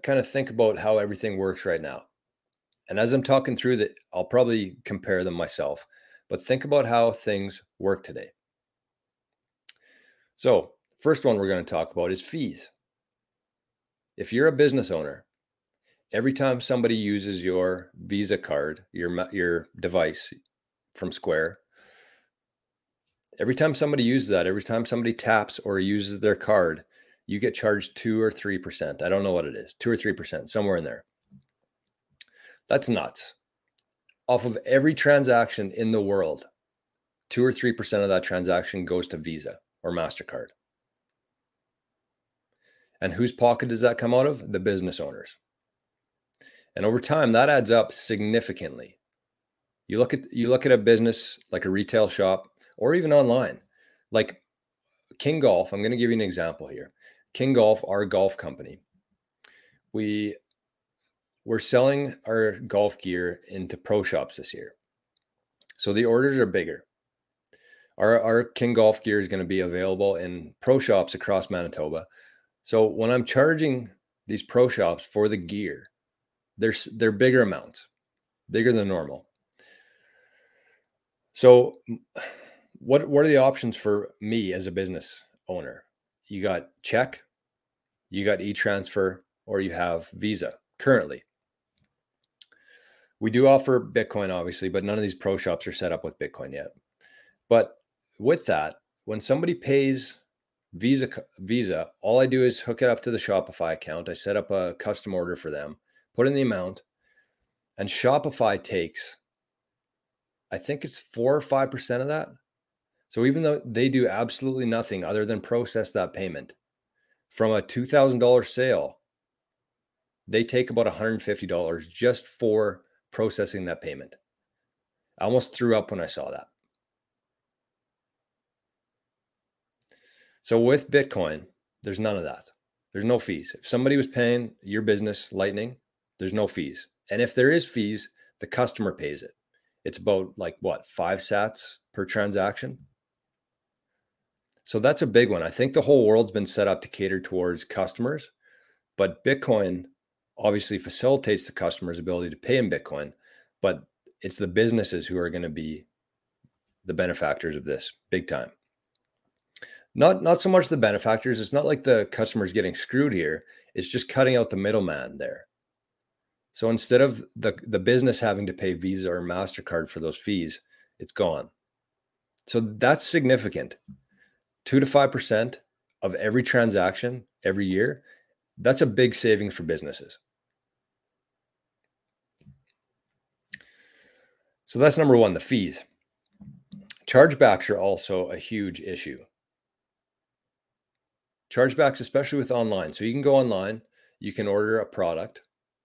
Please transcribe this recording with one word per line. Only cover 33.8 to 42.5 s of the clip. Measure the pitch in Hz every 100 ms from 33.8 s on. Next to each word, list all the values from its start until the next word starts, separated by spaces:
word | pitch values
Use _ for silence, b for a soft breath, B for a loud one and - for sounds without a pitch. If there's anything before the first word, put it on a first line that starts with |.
| _ _ _ _ -
Off | 123
of | 120 107 -
every | 135 156
transaction | 143 147 143 127 117 113 - 98
in | 110 110
the | 110
world, | 101 98 80 71 - _ _ _ _ _ _ _ -
two | 120 127
or |
three | 120 123
percent | 117 104 104
of | 98
that | 92
transaction | - 90 90 90 92 98
goes | 87 90 87
to | 80
Visa | 78 80 73 - _ _
or | 85
MasterCard. | 87 78 - - 64 - _ _ _ _ _ _ _ _ _ _ _ _ _ _ _ _ _ _ _ _